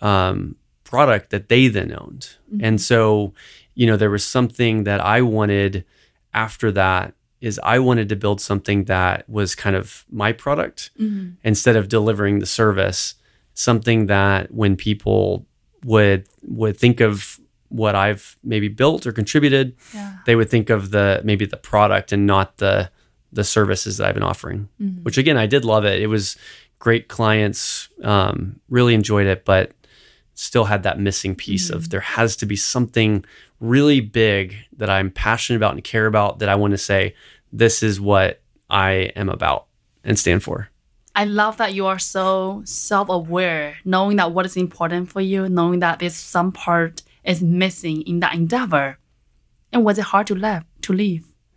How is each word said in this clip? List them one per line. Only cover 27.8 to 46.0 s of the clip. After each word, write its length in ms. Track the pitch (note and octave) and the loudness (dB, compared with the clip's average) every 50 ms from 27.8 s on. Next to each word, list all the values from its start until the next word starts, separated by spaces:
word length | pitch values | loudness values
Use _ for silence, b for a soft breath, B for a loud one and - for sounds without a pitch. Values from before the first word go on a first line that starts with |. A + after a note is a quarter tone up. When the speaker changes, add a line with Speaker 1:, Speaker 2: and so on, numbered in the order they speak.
| - - _ - - | -8 -12 _ -6 -2
Speaker 1:
um, 560 | G#2+ G#2 G2 F#2+ G2 - - F#2 G2 - - _ - | 2 2 2 2 0 -2 -4 -6 -8 -10 -14 _ -2
really 240 | B2 B2 B2 A#2+ A#2 | 2 2 4 4 4
enjoyed 320 | G#2+ G2 G#2+ G#2 G2+ G2 | 2 2 2 2 2 2
it, 200 | F#2+ F#2 - - | 2 0 0 0
but 260 | G2 F#2+ F#2 F#2 - _ _ _ b b b b b b b b b _ | 2 2 2 2 0 _ _ _ b b b b b b b b b _
still 320 | - - - - A#2+ G#2+ | -12 -6 -2 0 0 2
had 180 | G2+ G#2 F#2+ F#2 | 2 0 0 0
that 160 | F#2 - - | -2 -2 -2
missing 360 | G2+ G2 F#2+ - - F#2+ F#2 | -2 -2 -2 -4 -4 -6 -6
piece 320 | - - G2+ G2 F#2 F2+ | -6 -6 -4 -4 -4 -4
Speaker 2:
Mm-hmm. 100 | F2 F2+ | -4 -6
Speaker 1:
of 120 | E2+ E2 E2 | -6 -6 -6
there 100 | G2 G2 | -6 -6
has 340 | - - - A2+ A#2 A2 - | -6 -4 -2 0 0 0 -2
to 80 | - G#2+ | -4 -4
be 100 | G#2 G#2 | -4 -4
something 680 | G2 - - - B2 B2 A#2+ - A#2 A2 G#2+ G#2 G2 - b b b b b b b | -4 -4 -2 -2 -2 -2 0 0 0 2 2 2 0 -4 b b b b b b b
really 400 | A2+ A#2 B2+ C#3 C#3+ D3 C#3+ C3 | -2 0 2 4 4 4 4 2
big 540 | G#2+ G#2 - A#2 A2 G#2+ G2+ G2 F#2+ F#2 G2+ G#2+ - _ - | 0 0 0 0 2 2 2 0 -2 -6 -10 -18 -20 _ -12
that 140 | - G#2+ G2 | -6 -4 -2
I'm 220 | F#2+ F#2+ F#2+ F#2+ | 0 0 0 -2
passionate 460 | - - - G#2+ A#2 A#2+ - - A#2+ | -2 -2 0 0 0 0 -2 -2 0
about 160 | A2 G#2+ G2+ C2+ | 0 0 0 -2
and 100 | - - | -4 -8
care 240 | - - A2 G#2+ | -4 -2 0 0
about 320 | A2 A2 G#2+ G#2 G2+ - - | 2 2 2 0 0 -2 -2
that 100 | G#2+ G2 | 0 0
I 60 | G2+ | 2
wanna 240 | G#2 G#2 G2+ G2+ G2 | 2 2 2 0 0
say, 340 | - - G2+ F#2+ F#2+ F#2+ - b b b b b b b - | 0 0 0 0 0 -2 -4 b b b b b b b 0
"This 300 | A2 A2+ A2 - - A2 | 2 2 4 4 2 0
is 180 | G#2+ G2 G2 | -2 -2 0
what 400 | G2+ G2+ G2+ F#2+ F#2 F2+ - _ _ _ _ _ _ - | 0 2 4 4 2 2 -2 _ _ _ _ _ _ -4
I 400 | G2 G2 F#2+ F#2+ F#2+ F#2+ F#2 - - | -2 0 2 2 0 0 -2 -4 -6
am 140 | G2+ G2+ F#2 | -6 -6 -4
about 380 | F#2 - E2 D2 C2 - - _ _ _ _ _ _ _ - | -4 -2 -2 -2 -2 -2 -6 _ _ _ _ _ _ _ -2
and 140 | - G#2+ | -2 0
stand 240 | - - F#2 E2+ G#2+ | 0 2 2 2 0
for." 280 | - - - - G2+ - _ _ _ _ _ _ _ _ - | 0 -4 -8 -10 -10 -14 _ _ _ _ _ _ _ _ -4
Speaker 2:
I 100 | G3+ G#3 | -2 -2
love 320 | G#3 G3+ G#3 G#3 A3 A3 | 0 0 0 0 -2 -2
that 160 | - A3 G3 G3 | -2 -4 -4 -2
you 120 | G3 F#3+ | -2 -2
are 120 | F#3+ F#3+ F#3 | -2 -2 -2
so 600 | - - - F#3+ F#3 F#3+ F#3+ F#3+ F#3 F#3+ G3+ G#3+ - | -4 -4 -2 -2 0 0 0 0 -2 -4 -6 -8 -10
self-aware, 1120 | - - - - - G#3 G3 G3+ F#3+ F#3 F3 E3 E3 F3 F#3 F#3 F3 D#3+ D3+ D3 D3 D3 - - | -10 -8 -6 -4 0 0 0 0 0 -2 -4 -2 -2 -2 -2 0 0 -2 -4 -6 -8 -10 -8 -4
knowing 320 | F#3 F#3 F#3+ G3 G3+ G#3 | 0 0 2 2 2 2
that 140 | G3 F3 E3+ | 2 0 0
what 140 | E3+ F#3 F#3 | 0 -2 -4
is 100 | F#3 - | -2 -2
important 540 | F#3 F3+ F3 - - E3+ E3 F3 F3+ F3+ F3+ | -4 -4 -4 -4 -4 -4 -2 -2 -4 -6 -6
for 80 | - G3 | -4 -4
you, 280 | F#3+ F#3+ G3 F#3+ F#3+ F#3+ | -2 -2 -2 -2 -2 0
knowing 300 | F3+ F3 E3+ F3 F3+ F3 | 0 2 2 2 2 0
that 200 | F3 E3+ E3 | 0 0 -2
there's 160 | - | -2